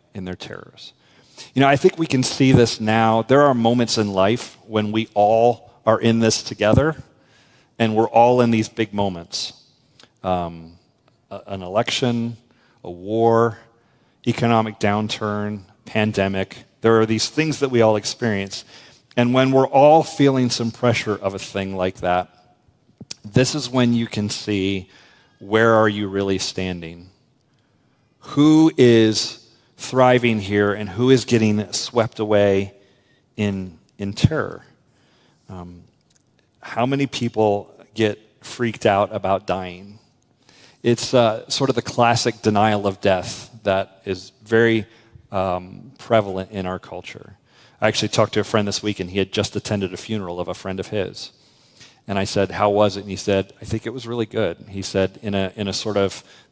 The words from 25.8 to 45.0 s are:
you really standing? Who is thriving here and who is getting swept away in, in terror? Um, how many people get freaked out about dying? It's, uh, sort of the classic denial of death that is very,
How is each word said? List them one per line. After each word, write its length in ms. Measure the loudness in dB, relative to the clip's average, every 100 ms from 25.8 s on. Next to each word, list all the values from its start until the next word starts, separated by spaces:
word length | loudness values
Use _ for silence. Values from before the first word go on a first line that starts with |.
| 4
you 200 | 0 -4
really 300 | -2 -2 -2
standing? 680 | -4 -6 -6 -6 -12 -16 -20 _ _ _ _ _ _ _ _ _ _ _
Who 520 | -8 2 4 6 4 6
is 720 | 6 6 4 2 -4 -10 _ _ _ -16
thriving 600 | -4 2 4 4 2 0
here 340 | 0 0 2
and 120 | 0 -6
who 180 | -2 4
is 160 | 4
getting 480 | 4 2 2 0 -2
swept 460 | -6 -4 -2 -2 -2
away 560 | 0 2 4 2 -2 -10 _ _ _ _ _ -6
in, 400 | -4 -4 -10 -16 _ -10
in 160 | -10
terror? 540 | -2 0 0 -6 -10 _ _ _ _ _ _ _ _ -18
Um, 340 | -16 -16 -18 -20 _ _ _ _ _ _ _
how 240 | -12 -4
many 220 | -2 -2 -4
people 680 | -4 -4 0 0 0 -6 -20 -12
get 240 | -2 -2 -2 _ _
freaked 420 | -14 -6 -6 -2
out 300 | 0 2 0
about 320 | -2 -2 -2 -2
dying? 520 | -6 -6 -12 -18 -20 _ _ _ _ _ _ -20 _
It's, 320 | -2 0 0
uh, 340 | 2 2 0 -6
sort 220 | -4 -2
of 60 | -2
the 40 |
classic 600 | -4 2 2 2 0 -2
denial 440 | 0 2 2 2 -2
of 140 | -2
death 500 | 0 0 -2 -12 -16 -8
that 400 | -2 -2 -2 _
is 280 | -10 -10 -10 _
very, 400 | 0 2 4 2 -4 _